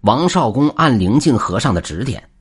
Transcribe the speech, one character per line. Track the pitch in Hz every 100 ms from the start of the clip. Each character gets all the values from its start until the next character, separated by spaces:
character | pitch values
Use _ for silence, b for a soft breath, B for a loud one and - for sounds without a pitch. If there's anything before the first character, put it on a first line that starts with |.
王 | 101 120 175
少 | 185 131
公 | 107 147
按 | - 160 117
灵 | 92 127
镜 | 165 117
和 | - 90
尚 | 139
的 | 90
指 | - 82
点 | 131 101 - _